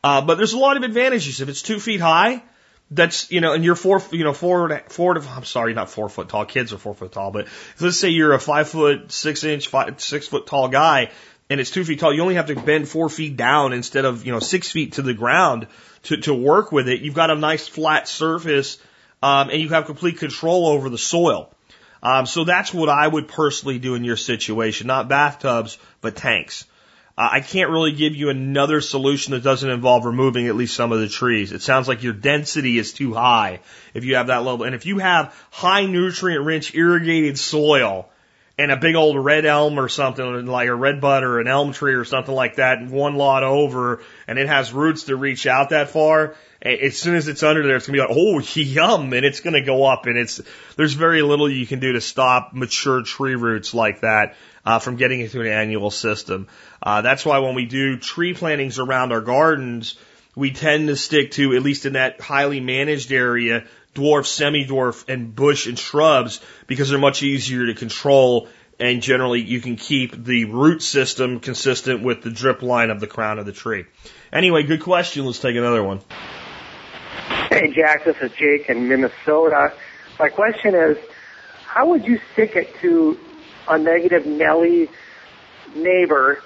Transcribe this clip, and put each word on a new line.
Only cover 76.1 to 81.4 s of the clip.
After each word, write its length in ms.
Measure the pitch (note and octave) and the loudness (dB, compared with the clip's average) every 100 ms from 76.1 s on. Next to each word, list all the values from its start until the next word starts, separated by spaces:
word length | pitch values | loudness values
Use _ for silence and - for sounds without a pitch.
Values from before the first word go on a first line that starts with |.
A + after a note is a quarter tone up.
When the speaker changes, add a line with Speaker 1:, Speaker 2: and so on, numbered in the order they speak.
| - - - - - - - - - - - - - - | -18 -16 -16 -18 -18 -18 -20 -20 -20 -16 -14 -8 -6 0
Speaker 2:
Hey, 220 | - D3+ | 2 2
Jack, 300 | D3 D#3 D3+ | 2 2 2
this 140 | - - | 0 -2
is 100 | B2+ | -6
Jake 340 | - D3 D3 C#3+ | 0 2 2 0
in 220 | A#2+ B2 | -2 2
Minnesota. 840 | C3 C3 - - D3+ E3 D3 C#3+ - - - - - | 2 0 -2 0 4 4 4 2 -2 -20 -20 -20 -2
My 80 | D3+ | 0
question 480 | - A3 A3 G#3+ F#3 | 2 0 2 2 4
is, 220 | D#3+ D3 - - - - | 4 2 -6 -20 -20 -20